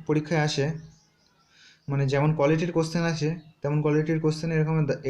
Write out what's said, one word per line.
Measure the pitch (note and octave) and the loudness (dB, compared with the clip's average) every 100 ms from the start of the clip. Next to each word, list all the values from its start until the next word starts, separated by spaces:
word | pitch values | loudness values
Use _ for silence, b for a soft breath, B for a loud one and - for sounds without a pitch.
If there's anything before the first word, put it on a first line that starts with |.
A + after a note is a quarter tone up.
| - | -2
পরীক্ষায় | D3+ D3+ D#3+ D3+ | -2 0 0 0
আসে, | D3 C#3+ D#3+ - - _ _ _ _ b b b b - | 0 -2 -4 -12 -20 _ _ _ _ b b b b -4
মানে | C#3 C3+ | -2 0
যেমন | C#3 D3+ D3+ | 2 2 4
কোয়ালিটির | C#3+ D#3+ F3 E3 | 2 2 0 -2
কোশ্চেন | D#3+ F3 E3 | 0 0 -2
আসে | D#3+ D3 F3 - _ | -2 -4 -4 -12 _
তেমন | C#3+ D3+ | -2 0
কোয়ালিটির | D3+ D3+ D#3 D#3+ | 2 2 0 0
কোশ্চেন | D#3 D#3 E3 | 0 -2 -2
এরকম | D#3+ D#3 D#3+ D3 | 0 2 2 0
দে-, | - | -2